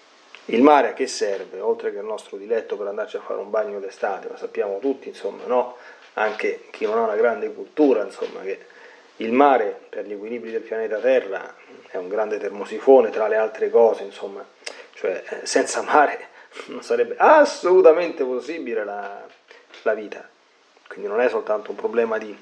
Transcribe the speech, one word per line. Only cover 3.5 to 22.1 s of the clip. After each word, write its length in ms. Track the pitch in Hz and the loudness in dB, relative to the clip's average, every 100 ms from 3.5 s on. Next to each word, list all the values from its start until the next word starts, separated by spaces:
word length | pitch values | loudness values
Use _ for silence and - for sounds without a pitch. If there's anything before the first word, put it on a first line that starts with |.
| 107 104 101 | -4 -4 -6
d'estate, 500 | 98 - 107 92 - | -10 -6 -6 -6 -10
ma 80 | - | -12
sappiamo 440 | 95 110 101 98 | -8 -4 -4 -2
tutti, 280 | 139 131 - | -4 -4 -8
insomma, 360 | - 101 101 - | -10 -10 -10 -2
no? 300 | 127 123 - - - - | -2 -2 -10 -20 -20 -12
Anche 500 | - 107 104 107 - - | -4 -4 -2 -4 -4 -12
chi 140 | - | -6
non 140 | 110 110 | -4 -2
ha 40 | |
una 120 | 226 | -2
grande 380 | 208 - 214 107 | 2 0 0 -6
cultura, 500 | - 98 - 147 110 | -10 -10 2 4 4
insomma, 380 | 98 - - 95 | -2 -8 -10 -8
che 180 | 95 92 - - - - _ _ | -10 -10 -12 -20 -20 -20 _ _
il 160 | 110 | -2
mare 460 | 127 143 123 104 92 - | 4 6 6 2 -6 -12
per 160 | 107 | -12
gli 80 | 101 | -10
equilibri 380 | 101 107 120 113 | -10 -10 -10 -8
del 120 | 113 | -8
pianeta 360 | - 113 110 107 | -6 -6 -4 -2
Terra 560 | 120 127 98 98 - - - - - | 2 2 0 -8 -10 -18 -20 -20 -12
è 80 | 95 | -10
un 120 | 90 | -6
grande 300 | 107 107 104 | -4 -2 -4
termosifone, 720 | 98 101 - 110 135 131 110 | -6 -8 -8 -2 6 8 6
tra 180 | 107 107 | 0 0
le 80 | 110 | 2
altre 340 | 110 - 104 | 0 -2 2
cose, 320 | 113 113 98 | 6 4 4
insomma, 420 | 98 - 101 98 - _ - - - | -8 -12 -14 -14 -18 _ -20 -18 -20
cioè, 280 | - - - - | -8 -6 -6 -8
eh, 180 | - - | -12 -2
senza 360 | 330 - - | -2 -2 -4
mare 460 | - - - - - - - | 2 4 4 0 -12 -20 -20
<laughs> 120 | - - | -18 -14
non 160 | 123 | -14
sarebbe 320 | - 120 117 - | -4 0 0 4
assolutamente 1080 | 214 311 294 - 180 185 170 160 170 143 | 8 8 6 2 4 8 8 8 2 -2
possibile 600 | 131 123 135 165 127 110 | -2 -2 -6 -8 -6 -4
la, 400 | 101 101 101 104 - _ _ - _ - | -4 -8 -10 -14 -18 _ _ -20 _ -6
la 120 | 117 | -2
vita. 340 | 110 101 - - _ _ _ _ _ _ | -2 -6 -14 -18 _ _ _ _ _ _
Quindi 200 | 90 101 | -10 -4
non 120 | 107 | 0
è 80 | 123 | 0
soltanto 420 | 110 104 107 101 | 0 -2 -4 -4
un 60 | 101 | -8
problema 420 | 110 117 113 | -2 0 0